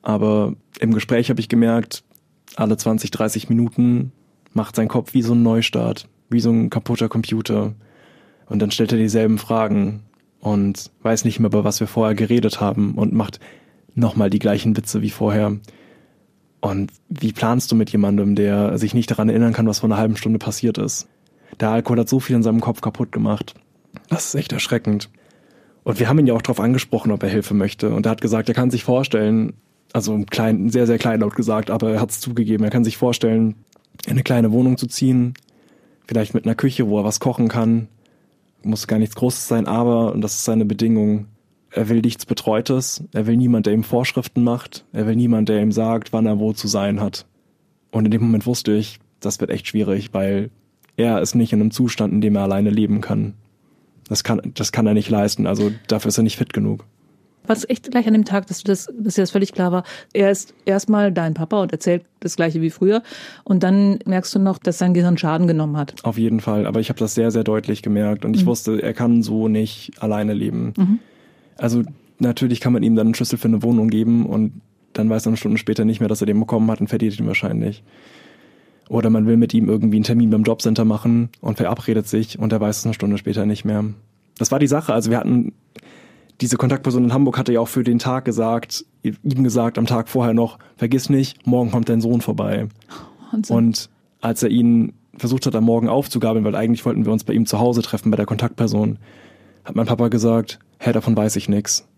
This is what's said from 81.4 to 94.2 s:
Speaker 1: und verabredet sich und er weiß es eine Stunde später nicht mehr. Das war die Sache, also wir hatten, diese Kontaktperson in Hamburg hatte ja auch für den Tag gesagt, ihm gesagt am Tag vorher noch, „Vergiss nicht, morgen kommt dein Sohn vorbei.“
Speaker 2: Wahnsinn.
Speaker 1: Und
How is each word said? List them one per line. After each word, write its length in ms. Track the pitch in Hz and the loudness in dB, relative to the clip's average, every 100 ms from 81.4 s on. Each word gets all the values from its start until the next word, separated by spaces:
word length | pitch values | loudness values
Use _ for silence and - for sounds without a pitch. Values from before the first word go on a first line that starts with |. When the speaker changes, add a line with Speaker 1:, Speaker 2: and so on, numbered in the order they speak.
Speaker 1:
und 160 | - 101 | -6 -2
verabredet 500 | 90 117 - 110 104 | -2 -2 0 -2 0
sich 300 | 107 113 - | -2 -2 -4
und 140 | 110 | -2
er 80 | 110 | 0
weiß 180 | 104 107 | -2 -2
es 60 | |
eine 100 | 113 | -4
Stunde 240 | 107 101 101 | -2 -2 -2
später 280 | - 104 104 | -2 -2 -2
nicht 180 | 104 | -2
mehr. 200 | 107 107 107 104 _ _ _ - | -2 -2 -4 -8 _ _ _ -6
Das 120 | - | -2
war 80 | 135 | 2
die 80 | 147 | 2
Sache, 260 | 143 160 | 2 0
also 180 | 113 110 | 0 0
wir 80 | 117 | -2
hatten, 340 | - 123 - - _ - - - - _ _ _ | 2 0 0 -8 _ -20 -20 -20 -20 _ _ _
diese 160 | 120 123 | -4 0
Kontaktperson 480 | 127 131 135 123 | 0 0 0 2
in 80 | 123 | 2
Hamburg 260 | 127 139 123 | 4 2 2
hatte 140 | 120 | 0
ja 80 | 117 | 0
auch 80 | 117 | 0
für 160 | 131 | -2
den 140 | 120 117 | 0 0
Tag 260 | 135 127 | 0 -2
gesagt, 600 | 127 110 113 117 - - - _ | -2 -2 0 -2 -4 -12 -14 _
ihm 420 | 110 104 - 131 | -8 -6 -4 0
gesagt 340 | 127 117 117 117 | 2 2 0 0
am 80 | 117 | 0
Tag 220 | 120 113 | 0 -2
vorher 260 | 131 117 | 0 2
noch, 240 | 113 117 - - _ | 2 0 -4 -20 _
„Vergiss 320 | 117 131 - | 0 0 2
nicht, 360 | 139 135 - - | 0 0 -4 0
morgen 240 | 123 117 | 0 2
kommt 180 | 120 117 | 0 0
dein 120 | 113 | 0
Sohn 200 | 113 117 | 2 0
vorbei.“ 440 | 113 107 104 104 110 - _ - - - - | -2 -4 -2 -4 -6 -10 _ -20 -20 -20 -6
Speaker 2:
Wahnsinn. 260 | 220 208 117 | -4 0 2
Speaker 1:
Und 340 | 117 110 - _ _ _ | 2 0 -8 _ _ _